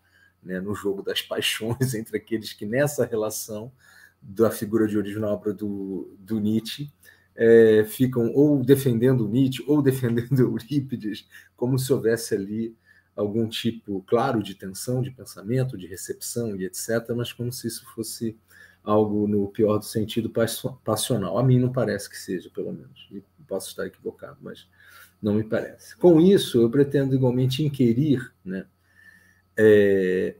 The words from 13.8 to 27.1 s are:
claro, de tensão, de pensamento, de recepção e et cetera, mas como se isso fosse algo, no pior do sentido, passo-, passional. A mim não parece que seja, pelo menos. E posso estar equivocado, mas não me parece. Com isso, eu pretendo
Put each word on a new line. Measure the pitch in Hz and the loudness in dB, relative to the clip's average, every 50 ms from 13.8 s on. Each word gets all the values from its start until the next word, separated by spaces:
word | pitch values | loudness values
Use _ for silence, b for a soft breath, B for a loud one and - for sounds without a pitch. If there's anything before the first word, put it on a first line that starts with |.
| - - 101 95 92 | -8 -8 -8 -8 -4
claro, | - - 117 113 139 127 110 95 | -2 0 0 0 0 -2 -2 -4
de | 95 95 | -4 -8
tensão, | - - 95 92 - - - 123 127 | -12 -14 -14 -12 -10 -8 -6 -4 -4
de | 127 131 | -4 -6
pensamento, | 131 - 101 - - - 90 101 120 131 131 131 - 95 | -8 -12 -18 -18 -18 -14 -8 -4 -2 -2 -2 -4 -6 -10
de | 90 | -14
recepção | 85 92 90 - - 98 - - - - 120 120 113 101 | -14 -14 -12 -12 -12 -12 -10 -12 -10 -6 -6 -6 -6 -6
e | 95 92 | -6 -6
et | 92 - | -8 -8
cetera, | - - - 110 117 113 - 120 | -8 -6 -4 -2 -2 -2 -4 -4
mas | 120 117 - - | -6 -6 -6 -8
como | - 120 120 123 | -8 -8 -8 -8
se | - - 117 | -8 -8 -8
isso | 113 - - - - | -10 -10 -14 -14 -12
fosse | - 113 - - - 120 113 107 - b b b b b b b b _ | -10 -10 -10 -10 -8 -8 -8 -8 -10 b b b b b b b b _
algo, | 104 107 107 107 104 104 104 104 | 2 4 4 4 2 2 0 0
no | 104 104 104 101 98 | 0 0 0 -2 -2
pior | - - 110 104 107 104 | 0 0 2 2 2 0
do | 104 | -2
sentido, | - - 113 107 98 - 120 110 113 | -4 -4 -4 -4 -4 -4 -4 -4 -2
passo-, | - 113 113 110 - - - - - - _ | -2 -2 -2 -2 -2 -6 -8 -10 -10 -8 _
passional. | - 110 - - - 127 110 95 87 87 107 | -2 -2 -2 -2 -2 -2 -2 -2 -2 0 2
A | 127 | 4
mim | 131 127 123 | 4 6 4
não | 127 123 127 | 4 2 0
parece | 127 117 104 104 101 - - | -2 -2 -2 -2 -4 -6 -10
que | - - | -16 -14
seja, | - - 98 85 - - | -8 -8 -6 -8 -8 -10
pelo | - - 87 92 92 | -10 -8 -8 -8 -8
menos. | 85 65 65 - - - - 101 | -12 -14 -18 -20 -20 -20 -18 -18
E | 101 95 _ _ _ - | -18 -18 _ _ _ -12
posso | - 98 95 - - | -10 -8 -8 -8 -10
estar | - - 95 | -12 -12 -12
equivocado, | 95 - _ - 101 - - 95 - - - - | -12 -12 _ -12 -12 -12 -12 -14 -20 -18 -18 -18
mas | 92 92 - - B B B B B B B B B B _ - | -18 -18 -18 -20 B B B B B B B B B B _ -2
não | 107 104 | -2 0
me | 107 107 | 0 -2
parece. | 107 113 107 - - - - - - - | -2 -4 -4 -4 -6 -10 -18 -20 -20 -4
Com | - - 180 170 156 | 4 6 6 8 8
isso, | 165 190 202 185 - - - 123 | 8 6 6 4 4 2 2 2
eu | 113 117 | 2 4
pretendo | 120 139 143 139 139 147 139 135 | 4 4 2 4 2 0 0 0